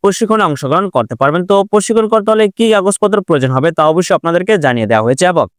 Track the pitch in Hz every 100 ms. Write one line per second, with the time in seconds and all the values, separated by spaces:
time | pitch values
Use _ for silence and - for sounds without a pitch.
0 | 202 190 214 220 185 143 135 160 196 131
1 | 113 123 139 165 180 196 196 208 196 226
2 | 220 226 208 220 214 - 226 208 190 -
3 | 208 202 - 151 131 131 160 165 156 160
4 | 175 175 165 170 185 214 143 120 107 110
5 | 113 135 180 165 110